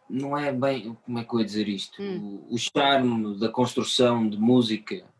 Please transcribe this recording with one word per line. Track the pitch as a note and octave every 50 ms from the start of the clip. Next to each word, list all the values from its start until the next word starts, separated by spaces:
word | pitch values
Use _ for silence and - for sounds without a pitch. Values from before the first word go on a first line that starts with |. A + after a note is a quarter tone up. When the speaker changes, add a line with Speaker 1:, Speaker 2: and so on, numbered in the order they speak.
| _ -
Speaker 1:
não | - C3 C#3 C#3 C#3+
é | D3 C#3+ C#3
bem, | B2+ B2 C#3 C#3 C3+ B2 G2+ A#2 A2+ - _
como | B2 A#2+ A#2+
é | A#2
que | - B2
eu | A2+
ia | A2
dizer | G2 G#2 G#2+ G#2 G#2
isto? | G2+ G2 - - - -
Speaker 2:
Hum. | G3+ - F3+ - - G2+ G2+ F2+ - -
Speaker 1:
O, | A#2+
o | A#2
charme | - - - D3 C#3 C#3 C#3+ C3+ B2+ B2 A#2 A2+ G#2+ G#2 G2+ G2
da | A2+ A2
construção | - B2+ B2 A#2+ - A#2+ G#2+ - - - B2 A#2+ A#2+ A2+ A2 G#2+
de | G#2 G2+
música | A2 A#2+ B2+ B2+ A2+ A2 A2 G2+ - - G2+ F2+ - - _